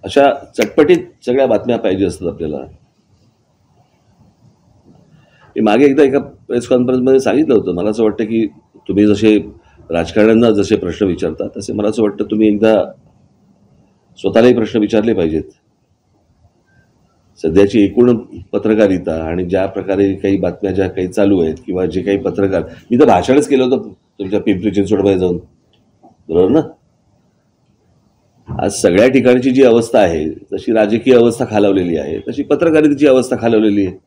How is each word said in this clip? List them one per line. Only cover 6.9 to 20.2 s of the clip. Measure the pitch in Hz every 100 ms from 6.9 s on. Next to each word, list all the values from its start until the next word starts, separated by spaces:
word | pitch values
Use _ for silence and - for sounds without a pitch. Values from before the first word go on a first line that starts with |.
| 127 127 131
सांगितलं | 117 120 160
होतं, | 113 92
मला | 87 101
असं | 107
वाटतं | 107 104
की | 110 113 107 - _ _
तुम्ही | - 92 104
जसे | 98 110 104 - - _ _ -
राजकारण्यांना | 85 82 110 107 113 117
जसे | 101 92 107
प्रश्न | 90 - 98
विचारता, | 82 85 78 104 -
तसे | 104
मला | 107 104
असं | 110
वाटतं | 107 98 107
तुम्ही | 107 110
एकदा | 104 110 107 - - _ _ _ _ _ _ _ _ _ _ _ _
स्वतःलाही | 98 107 120
प्रश्न | 117 110 117
विचारले | 107 110 113
पाहिजेत. | 95 82 78 - _ _ _ _ _ _ _ _ _ _ _ _ _ _ _ _ _ _ _
सध्याची | 80 87 98 113
एकूण | 98 110 123 113 - - -
पत्रकारिता | 104 110 107 101 92 87 80
आणि | 80 85 90
ज्या | 92 98
प्रकारे | 101 92 98 101
काही | 95